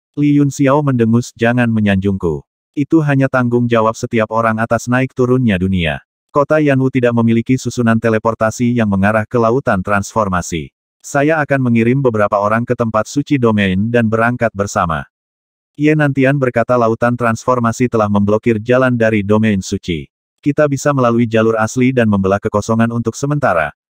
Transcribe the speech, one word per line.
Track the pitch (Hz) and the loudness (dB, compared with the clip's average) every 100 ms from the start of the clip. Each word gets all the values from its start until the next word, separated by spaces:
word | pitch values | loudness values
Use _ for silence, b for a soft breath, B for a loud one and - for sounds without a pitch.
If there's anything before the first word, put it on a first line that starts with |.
| _ | _
Li | - 147 143 | -2 2 2
Yun | 143 | 2
Xiao | 139 135 147 | 2 2 2
mendengus, | 143 123 113 117 - | 2 0 2 2 -2
"Jangan | - 117 123 120 | -2 -2 0 0
menyanjungku. | 110 101 98 101 95 87 71 - _ _ | 0 0 0 0 -2 -4 -6 -10 _ _
Itu | - 139 165 | -6 0 2
hanya | 147 135 131 | 2 0 0
tanggung | 127 123 120 120 | 0 0 0 2
jawab | 113 110 113 | 2 0 -2
setiap | 120 117 110 | -4 -2 0
orang | 113 113 110 | 0 -2 -2
atas | 117 113 120 | -2 -2 0
naik | 123 131 | -2 -2
turunnya | - 123 127 120 92 | -2 0 2 2 0
dunia. | 95 92 82 71 _ _ _ | 0 0 -2 -4 _ _ _
Kota | 147 139 156 | -2 2 2
Yanwu | 147 135 131 | 2 2 0
tidak | 131 120 117 | 0 0 2
memiliki | 117 117 120 127 | 2 2 0 -2
susunan | 123 123 117 113 | -2 -2 0 2
teleportasi | 117 110 113 110 110 - 120 120 | 2 0 0 0 -2 0 -2 0
yang | 107 | 0
mengarah | 98 101 110 107 | 0 0 0 -2
ke | 120 | 0
Lautan | 113 127 123 98 | 0 0 0 -2
Transformasi. | 98 101 - 113 101 90 - 82 69 _ _ _ | -2 -4 -4 -4 -2 -4 -4 -8 -10 _ _ _
Saya | - 143 147 160 | -6 -2 0 0
akan | 139 135 127 | -2 0 2
mengirim | 117 113 135 | 2 2 2
beberapa | 131 110 104 104 | 0 0 0 0
orang | 104 113 | 0 -2
ke | 120 123 | -2 -2
tempat | 117 110 - | -2 -2 -4
suci | 143 - 143 | -6 -2 0
domain | 117 104 98 92 113 | 2 2 0 0 0
dan | 120 110 | 0 0
berangkat | 110 117 123 113 | 0 0 0 -4
bersama." | 98 101 107 87 73 67 _ _ _ _ _ _ | -2 -4 -2 -2 -4 -8 _ _ _ _ _ _
Ye | - 151 156 | -2 0 2
Nantian | 147 135 131 143 | 0 2 2 2
berkata, | 127 117 113 123 | 0 0 0 2
"Lautan | 113 113 120 120 | 2 0 -2 0
Transformasi | 120 113 - 127 117 - 123 | -2 -2 -2 0 0 -2 -2
telah | 113 104 | 0 0
memblokir | 101 101 107 120 110 | 0 0 0 0 -2
jalan | 113 127 127 | 0 0 2
dari | 120 110 107 98 | 0 0 0 0
domain | 107 110 98 | 2 2 0
suci. | - 98 - 80 69 _ _ _ | -4 -8 -6 -8 -8 _ _ _
Kita | 147 143 147 | -4 0 0
bisa | 139 147 | 0 -2
melalui | 139 120 117 120 | 0 0 0 0
jalur | 110 110 110 | 2 2 0
asli | 110 127 127 | -2 0 0
dan | 127 110 | 2 0
membelah | 101 95 101 | 2 0 0
kekosongan | 107 104 107 113 117 | -2 -4 -2 0 0
untuk | 117 113 - | -2 -4 -4
sementara, | 143 147 123 87 73 - _ | -4 -2 0 -2 -4 -8 _